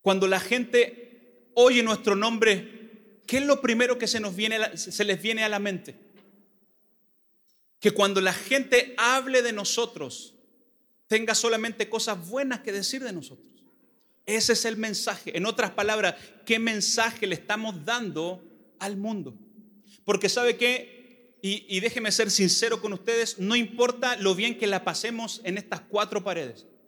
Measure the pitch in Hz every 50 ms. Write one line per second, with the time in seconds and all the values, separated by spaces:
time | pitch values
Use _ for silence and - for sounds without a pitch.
0 | _ 196 190 190 190 185 196 185 - - 233 247 240 - - 240 233 - - -
1 | - - - - - - _ _ _ _ _ 240 240 254 254 247 226 226 214 -
2 | - 214 202 196 214 226 233 220 226 220 202 185 - - - - - - - -
3 | - - - _ _ - 233 262 277 285 285 277 269 240 233 226 247 247 247 240
4 | 233 214 - 226 208 202 180 185 214 220 220 220 220 220 - 160 - 185 - -
5 | 208 202 190 170 165 220 226 220 220 214 208 202 202 202 190 180 - 151 - -
6 | - _ _ - _ _ _ _ _ _ _ _ _ _ _ _ _ _ _ _
7 | _ _ _ _ _ _ _ _ _ _ _ _ _ _ _ _ - 208 202 208
8 | 202 202 196 196 190 190 180 - - - 262 277 262 - 254 240 - 262 - -
9 | 226 240 254 269 262 262 262 254 240 240 226 208 202 - - 233 233 226 - 175
10 | 151 127 - - - - _ _ _ _ _ _ _ _ _ _ _ _ _ _
11 | _ _ 220 220 226 220 214 - - 233 226 220 220 226 220 - 214 208 220 220
12 | 220 233 208 180 165 170 220 262 285 269 247 - - 226 196 202 190 - - 269
13 | 262 240 190 170 139 - 127 - - _ _ _ _ _ _ _ _ _ _ _
14 | _ _ _ _ _ - 214 220 214 - 233 - - 226 226 202 220 220 202 -
15 | - 233 196 - - 165 - 170 185 220 220 - 233 190 - - 202 208 214 214
16 | 208 180 170 - - - - - - - 226 220 226 226 220 208 196 - - 226
17 | 226 226 226 - 214 190 175 - - - 208 220 220 220 202 170 143 180 233 247
18 | 233 190 147 151 160 175 185 180 - - - _ _ _ _ _ 190 202 208 196
19 | 202 220 220 202 156 131 113 - - - _ - - - _ - _ _ - _
20 | _ - 208 196 - 190 - 247 240 240 233 240 240 240 247 247 - - - -
21 | - - - _ - _ _ _ - 196 196 - - - 196 185 202 226 226 247
22 | 226 214 196 - 226 208 185 - 196 175 - - 226 233 233 220 - 214 202 185
23 | - - 233 226 226 220 - - 185 202 226 240 233 202 - - 240 247 247 240
24 | 254 247 247 220 196 190 190 175 214 233 226 233 226 202 196 185 - 190 170 -
25 | - 226 233 226 226 214 - - - 185 180 208 202 - 202 165 - _ - 208
26 | 208 208 - 208 185 202 180 165 147 123 113 - - - _ _ _